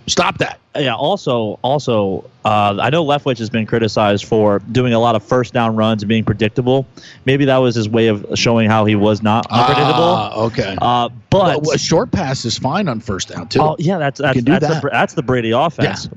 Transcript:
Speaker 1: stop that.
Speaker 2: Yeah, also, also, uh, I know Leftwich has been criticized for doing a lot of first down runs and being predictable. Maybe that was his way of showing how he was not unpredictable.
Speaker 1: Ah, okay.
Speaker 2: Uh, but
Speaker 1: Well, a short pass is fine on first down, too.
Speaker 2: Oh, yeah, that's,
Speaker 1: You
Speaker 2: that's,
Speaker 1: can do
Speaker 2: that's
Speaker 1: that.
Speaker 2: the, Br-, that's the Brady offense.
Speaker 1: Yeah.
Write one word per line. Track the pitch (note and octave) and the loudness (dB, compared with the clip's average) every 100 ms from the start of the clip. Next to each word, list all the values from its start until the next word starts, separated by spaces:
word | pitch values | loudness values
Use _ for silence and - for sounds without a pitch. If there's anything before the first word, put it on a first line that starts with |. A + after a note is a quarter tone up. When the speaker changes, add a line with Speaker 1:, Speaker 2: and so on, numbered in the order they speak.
| - | -4
Speaker 1:
stop | - F3+ F3 | -2 -2 -2
that. | - - _ - | -6 -8 _ -4
Speaker 2:
Yeah, | C#3 A2 | -4 -2
also, | D3 G3 - A#2+ G#2+ - | -2 -2 -2 -2 -2 -4
also, | B2 D3 C3+ A2 G2 E2+ - _ | -2 -2 0 0 0 -2 -10 _
uh, | G#2+ G#2+ G#2 G2+ | 0 2 2 0
I | A#2 | 0
know | D#3+ D3+ | 0 0
Leftwich | C#3+ C#3+ A#2 | 0 -2 -4
has | G#2+ | -4
been | A2+ G#2+ | -4 -2
criticized | A#2+ A2+ - G#2 G2+ - | 0 0 2 2 2 0
for | A2+ G#2+ G2+ G#2 | 2 4 2 0
doing | A#2 B2+ | 0 2
a | A#2 | 2
lot | A#2+ A2 | 2 2
of | |
first | - B2+ A#2+ | 0 -2 0
down | B2+ A#2 A2 | 0 0 2
runs | A2 A2 | 0 0
and | G2+ | 0
being | A2+ G#2+ | 0 0
predictable. | G#2 G#2+ - B2 C3+ C3 - - - - | 0 -2 0 0 0 -2 -10 -20 -8 -2
Maybe | C#3 C#3 | 2 4
that | C3 | 4
was | B2+ A#2 | 2 0
his | G#2 | 0
way | A2+ A2+ | 2 2
of | G#2 G2 | 0 -4
showing | - A#2+ A#2 A2 | -2 0 2 4
how | A2 | 2
he | G#2+ G#2+ | 2 2
was | G#2 G#2 | 2 2
not | G#2+ A2 - | 0 0 0
unpredictable. | A#2+ A#2+ B2+ C3 - | 0 2 2 2 2
Speaker 1:
Ah, | E3+ F3 G#2 - A2+ | 2 0 -2 -4 -2
okay. | G#2+ G2+ F#2+ | -2 -4 -2
Speaker 2:
Uh, | A#2+ A#2+ A#2+ A#2+ - | 0 0 -2 -6 -2
but | F#3 F3+ D3 | 2 2 0
Speaker 1:
Well, | D#3 C3+ | 0 -2
a | |
short | - D#3+ A#3 | 0 0 0
pass | G3 D3 C3 | -2 -4 -4
is | A#2+ - | -6 -4
fine | C3 E3+ G3 | -4 -2 -2
on | A2 | -4
first | - F#2 - | -6 -8 -8
down, | F#2 E2+ | -10 -4
too. | - | 0
Speaker 2:
Oh, | D3+ D#3 | 0 0
yeah, | E3 F#3+ | -2 0
that's, | C#3+ - | -2 -2
Speaker 1:
You | |
Speaker 2:
that's, | C#3+ C3 | 0 0
Speaker 1:
can | A#2+ | 2
do | |
Speaker 2:
that's | F3+ D3 | 2 2
Speaker 1:
that. | |
Speaker 2:
the, | D#3 | -2
Br-, | C3+ | -2
that's | A#2+ F#3+ | -2 -2
the | - | -2
Brady | B2 B2+ A2+ | -2 0 0
offense. | A#2 E3 - A2 F#2+ | 0 0 0 -4 -4
Speaker 1:
Yeah. | - | -10